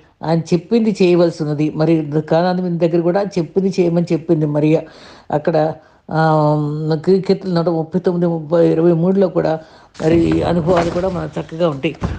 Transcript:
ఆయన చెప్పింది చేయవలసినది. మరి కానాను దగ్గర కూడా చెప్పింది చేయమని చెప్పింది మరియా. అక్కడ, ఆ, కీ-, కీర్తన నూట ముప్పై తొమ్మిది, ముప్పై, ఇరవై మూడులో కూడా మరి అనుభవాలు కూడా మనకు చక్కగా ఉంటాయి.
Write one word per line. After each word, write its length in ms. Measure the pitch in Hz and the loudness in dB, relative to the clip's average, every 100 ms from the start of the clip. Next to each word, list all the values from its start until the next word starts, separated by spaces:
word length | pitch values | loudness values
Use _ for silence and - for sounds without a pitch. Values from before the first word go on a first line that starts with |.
| _ _ | _ _
ఆయన 140 | 156 165 | -2 -2
చెప్పింది 580 | 165 170 - 233 220 196 | 0 -2 0 0 0 2
చేయవలసినది. 680 | 180 175 170 170 151 147 151 156 | 4 4 2 0 -4 -2 -2 0
మరి 360 | 160 160 151 151 156 | 2 2 0 -4 0
కానాను 480 | 160 180 180 180 165 | 0 2 0 -2 0
దగ్గర 220 | 170 170 | 0 2
కూడా 220 | 170 196 | 0 0
చెప్పింది 520 | 202 180 156 196 190 190 | -2 -4 -2 -2 0 0
చేయమని 260 | 175 170 170 | 0 0 0
చెప్పింది 340 | 160 165 160 151 | -2 0 0 0
మరియా. 360 | 147 156 156 - - - - - | 0 2 0 -2 -18 -20 -20 -6
అక్కడ, 440 | 151 175 156 156 151 - _ - | -2 0 0 0 -4 -16 _ -6
ఆ, 140 | 156 160 156 151 151 147 151 156 156 180 | 0 2 2 2 0 -2 -4 -2 -2 2
కీ-, 140 | 190 | 2
కీర్తన 300 | 185 190 190 | 2 -2 -2
నూట 180 | 170 175 | -2 0
ముప్పై 320 | 160 160 185 | -2 -4 -2
తొమ్మిది, 260 | 185 175 175 | -2 0 0
ముప్పై, 420 | 165 151 170 165 | -2 0 2 2
ఇరవై 240 | 160 175 | 4 2
మూడులో 360 | 165 180 196 180 | 2 2 2 2
కూడా 320 | 165 156 160 - - - - | 0 -2 -4 -8 -20 -20 -4
మరి 380 | 160 170 160 160 | 2 2 2 0
అనుభవాలు 480 | 160 175 160 170 170 | 0 0 2 0 0
కూడా 180 | 175 190 | -2 -4
మనకు 320 | 175 156 165 | -4 -6 -10
చక్కగా 280 | 151 160 175 | -10 -4 -2
ఉంటాయి. 280 | 139 139 135 - | -2 -6 -4 -6